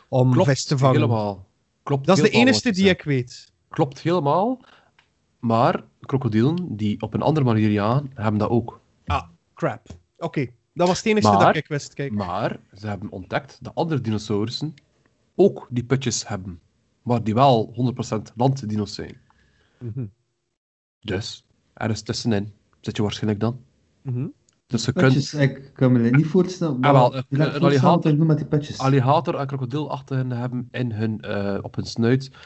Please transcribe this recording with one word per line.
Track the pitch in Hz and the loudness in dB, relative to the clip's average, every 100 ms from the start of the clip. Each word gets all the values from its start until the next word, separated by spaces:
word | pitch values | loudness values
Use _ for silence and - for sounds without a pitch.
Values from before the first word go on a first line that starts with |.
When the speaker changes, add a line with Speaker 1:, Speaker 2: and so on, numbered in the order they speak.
| - | -2
Speaker 1:
om | 131 127 | 2 4
Speaker 2:
Klopt, | 127 160 | 6 4
Speaker 1:
vis | 131 | 2
te | - 139 | 0 2
vangen? | 135 | 4
Speaker 2:
helemaal. | 123 113 113 104 92 - _ _ _ | 4 2 0 -2 -6 -14 _ _ _
Klopt | - 139 143 | -4 -2 2
Speaker 1:
Dat | 190 | 4
is | |
de | - | 6
Speaker 2:
helemaal | 220 254 | 6 4
Speaker 1:
enige | 226 | 4
Speaker 2:
wat | 247 185 | 0 2
je | |
Speaker 1:
die | 190 | 2
Speaker 2:
zegt. | 180 | 2
Speaker 1:
ik | |
weet. | 147 131 123 - - _ - | 0 -2 -4 -14 -20 _ -10
Speaker 2:
Klopt | - 147 135 | -2 -2 -2
helemaal. | 156 180 143 165 226 254 _ _ _ _ _ _ _ - | -2 0 2 2 0 -4 _ _ _ _ _ _ _ -6
Maar | 117 113 147 - - _ | 0 2 2 0 -8 _
krokodillen | - 135 127 107 131 175 170 107 | -4 -2 0 2 2 0 -6 -4
die | 104 104 | -4 -4
op | 107 | -4
een | 110 | 0
andere | 131 156 127 | 2 2 2
manier | 110 107 | 2 2
jagen, | 104 104 135 143 | 2 2 0 -2
hebben | - 107 107 | -4 -2 0
dat | 104 | 2
ook. | 120 120 - _ _ - | 0 -2 -14 _ _ -6
Speaker 1:
Ah, | 143 - _ _ | -6 -6 _ _
crap. | - 156 104 - - _ - | -6 -6 -6 -14 -20 _ -12
Oké, | 165 160 123 _ _ | -8 -6 -6 _ _
dat | - 180 | -2 0
was | 175 | 0
het | 220 | 0
enige | 214 208 | 2 4
Speaker 2:
Maar | 196 175 | 4 4
Speaker 1:
dat | 160 | 2
ik | - | -2
wist, | 143 - | -8 -8
kijk. | - 139 | -8 -6
Speaker 2:
maar | 104 90 95 147 - _ | -4 -4 -4 -4 -6 _
ze | 98 104 | -14 -10
hebben | 95 104 | -8 -10
ontdekt | 98 92 131 143 - | -12 -8 -8 -8 -16
dat | - | -10
andere | - 165 143 | -6 -4 -2
dinosaurussen | 110 107 - 101 113 - 147 - _ _ _ _ _ | -2 -4 -2 -4 -4 -6 -10 -12 _ _ _ _ _
ook | - 190 - - | 2 2 2 -8
die | 123 | -6
putjes | 120 135 123 - - | -2 -2 -2 -4 -8
hebben. | 98 92 87 _ _ _ _ | -10 -10 -16 _ _ _ _
Maar | 113 120 | -2 -2
die | 104 | 0
wel | 107 139 117 107 | 4 4 4 0
honderd | 123 127 | -2 -4
procent | 120 110 110 - 110 | -2 -4 -6 -6 0
landdino's | 131 135 107 107 101 | 0 0 -4 -4 -4
zijn. | - 80 - _ _ _ _ _ - | -8 -14 -16 _ _ _ _ _ -14
Speaker 1:
Mhm. | 120 131 107 _ _ _ _ _ _ _ _ _ | -12 -10 -10 _ _ _ _ _ _ _ _ _
Speaker 2:
Dus, | - 95 - - _ _ _ | -8 -8 -8 -14 _ _ _
ergens | - 110 107 | -6 -4 -4
tussenin | - 113 123 101 104 - _ _ | -6 -6 -2 -2 -4 -14 _ _
zit | - 104 | -10 -4
je | |
waarschijnlijk | 104 - 107 104 | -4 -2 -4 -2
dan. | 113 127 _ _ _ _ | -2 -4 _ _ _ _
Speaker 1:
Mhm. | 135 123 165 - _ _ - | -8 -6 -8 -12 _ _ -6
Speaker 2:
Dus | 117 | -4
je | - | -2
kunt | 180 170 | 2 4
Speaker 3:
Putjes, | 139 - | 4 0
ik | 147 139 - - | 0 -2 -2 -12
kan | - 131 | 0 2
me | 123 | 4
dat | 117 | 4
niet | 135 156 | 2 4
voorstellen, | 185 180 - 165 | 2 0 -2 -4
Speaker 2:
Ah, | 123 | 0
Speaker 3:
maar | 143 | 4
Speaker 2:
wel, | 135 123 131 | 6 4 0
een, | - | -6
Speaker 3:
direct | 139 147 | -2 -2
Speaker 2:
een | 143 | 2
Speaker 3:
voorstellen | |
wat | 139 139 | 2 4
Speaker 2:
alligator, | 156 170 165 | 4 4 2
Speaker 3:
ik | 151 | 2
doe | 160 | 2
met | 143 | 2
die | - | 0
putjes. | 151 147 - | -2 -4 -2
Speaker 2:
alligator | 135 139 123 156 165 | 2 2 4 2 0
en | 135 139 | -4 -6
krokodilachtigen | 139 120 143 147 139 - 135 127 | -6 -6 -6 -6 -8 -6 -4 -4
hebben | 120 127 123 120 | -4 -6 -6 -8
in | 120 120 | -6 -4
hun, | 107 110 107 | -2 -4 -4
eh, | 98 101 101 98 | -6 -4 -2 -4
op | 101 - | -6 -8
hun | 98 | -8
snuit | - 117 131 135 - | 0 2 2 -2 -18